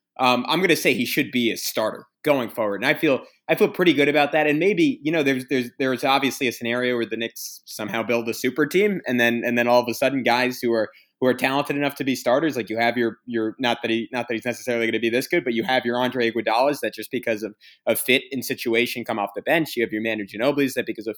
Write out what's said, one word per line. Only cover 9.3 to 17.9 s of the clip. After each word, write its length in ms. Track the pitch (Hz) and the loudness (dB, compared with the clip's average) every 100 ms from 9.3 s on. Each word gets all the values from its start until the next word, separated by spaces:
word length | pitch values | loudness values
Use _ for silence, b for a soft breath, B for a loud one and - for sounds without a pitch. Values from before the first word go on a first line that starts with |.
| 117 | 2
and 140 | 120 120 | 0 2
then 100 | 120 | 4
all 120 | 123 | 4
of 80 | 117 | 2
a 60 | |
sudden 280 | 113 135 135 | 0 0 2
guys 360 | 120 120 127 123 | 2 2 0 0
who 120 | 120 | 0
are, 160 | 117 104 b b - | 0 0 b b 0
who 60 | 127 | 0
are 80 | |
talented 420 | 123 131 139 143 143 | 2 0 0 -2 -2
enough 180 | 143 | -2
to 100 | - | -2
be 100 | 139 | -2
starters, 420 | 123 123 131 156 123 | -2 2 2 2 -2
like 120 | 104 | -4
you 80 | 110 | 0
have 220 | 117 123 | 0 2
your, 200 | 117 - | 0 -2
your, 300 | - 117 110 - | -6 -2 -2 0
not 200 | 123 113 | 0 0
that 80 | 113 | 0
he, 180 | 113 110 | -2 -2
not 160 | 123 120 | -6 -4
that 60 | |
he's 100 | 113 | -4
necessarily 420 | 123 117 127 117 113 | -4 -6 -4 -2 0
gonna 120 | 110 | 0
be 120 | 113 | 0
this 180 | 120 131 | 0 0
good, 160 | 175 | -2
but 100 | 127 | 0
you 80 | 113 | -2
have 200 | 104 131 | 0 0
your 140 | 117 120 | 0 0
Andre 320 | 123 123 113 | 0 0 -2
Iguodala's 500 | 113 107 113 139 147 | 0 0 2 2 0
that 140 | 110 | -4
just 160 | - 107 | -8 -8
because 320 | 123 123 104 | -6 -4 -4
of, 120 | 107 107 b b | -6 -12 b b
of 140 | - | -2